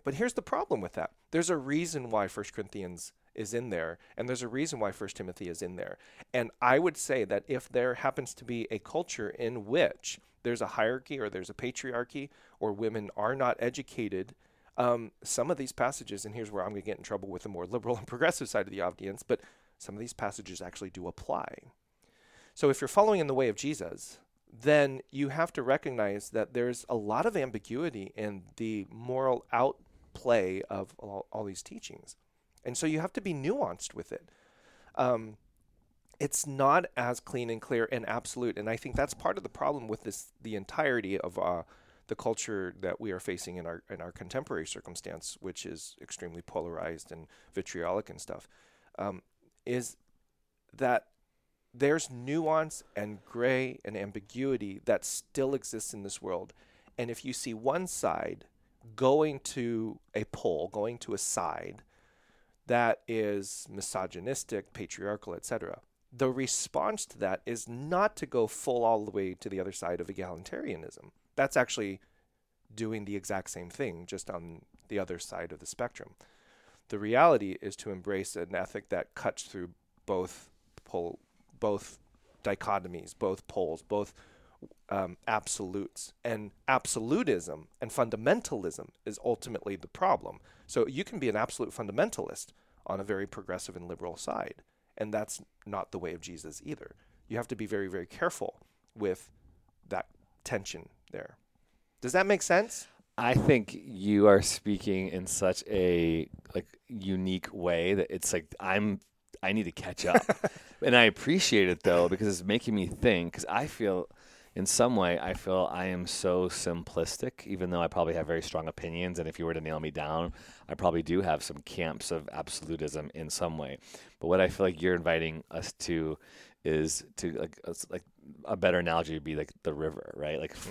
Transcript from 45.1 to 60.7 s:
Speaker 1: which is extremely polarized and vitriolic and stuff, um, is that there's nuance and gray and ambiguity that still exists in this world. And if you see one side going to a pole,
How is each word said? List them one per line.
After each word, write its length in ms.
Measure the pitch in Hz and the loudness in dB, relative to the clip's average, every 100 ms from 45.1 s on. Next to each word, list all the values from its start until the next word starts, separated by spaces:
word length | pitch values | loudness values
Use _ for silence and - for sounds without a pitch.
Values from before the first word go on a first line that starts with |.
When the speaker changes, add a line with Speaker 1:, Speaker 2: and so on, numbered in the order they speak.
| 82 - - | -10 -12 -10
Speaker 1:
which 260 | 95 - 87 | -10 -10 -10
is 280 | 82 - - | -10 -14 -18
extremely 400 | - - 87 85 | -14 -12 -10 -12
polarized 720 | - - 85 82 82 80 - | -6 -6 -4 -6 -6 -8 -12
and 140 | 82 78 - _ | -16 -18 -20 _
vitriolic 540 | - - - 85 98 - | -8 -6 -4 0 -2 -2
and 100 | 87 | -12
stuff, 300 | - - - _ _ _ _ - | -10 -12 -12 _ _ _ _ -6
um, 220 | 101 92 _ _ _ _ - | -4 -6 _ _ _ _ -4
is 320 | 123 120 - _ _ _ _ _ _ _ | -4 -4 -12 _ _ _ _ _ _ _
that 340 | - 127 123 - _ _ _ _ _ _ | -2 2 2 0 _ _ _ _ _ _
there's 360 | 120 139 156 - | 2 4 4 0
nuance 720 | 123 123 156 156 156 160 - - - | -8 -2 0 4 2 2 -6 -10 -6
and 260 | 104 101 - | -6 -8 -10
gray 520 | 117 123 131 131 - | 2 4 4 0 -6
and 100 | - 104 | -8 -6
ambiguity 840 | 101 107 101 120 135 127 101 95 - | -6 -8 -10 -4 0 0 -2 -4 2
that 180 | 104 | 2
still 500 | - - - - 135 | 2 -8 -6 0 2
exists 380 | 139 - 110 - | 0 -2 -8 -8
in 100 | 110 | -8
this 180 | 98 - | -8 -8
world. 340 | 95 87 107 - _ _ _ - | -4 -4 -6 -18 _ _ _ -6
And 140 | 120 | -4
if 140 | 117 131 | -4 -6
you 60 | |
see 180 | 123 127 | -6 -4
one 320 | 110 123 165 185 | -2 0 0 -2
side 600 | - 104 - - - - _ _ _ 113 110 | 0 0 0 -2 -6 -14 _ _ _ -12 4
going 420 | 131 147 156 139 | 6 8 4 0
to 600 | - 139 117 113 110 - _ | -6 -4 0 0 -2 -6 _
a 100 | 107 | -4
pole, 440 | 107 - 110 78 90 | -4 -2 0 2 0